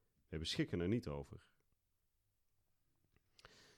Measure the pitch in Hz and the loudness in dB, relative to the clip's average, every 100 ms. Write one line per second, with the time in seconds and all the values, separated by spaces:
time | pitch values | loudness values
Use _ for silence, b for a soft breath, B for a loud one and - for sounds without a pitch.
0 | _ _ - 80 80 - 156 90 87 117 | _ _ -8 -4 -2 0 2 2 4 2
1 | - 71 71 - - _ _ _ _ _ | 0 -6 -6 -12 -20 _ _ _ _ _
2 | _ _ _ _ _ _ _ _ _ _ | _ _ _ _ _ _ _ _ _ _
3 | _ _ _ b b b b | _ _ _ b b b b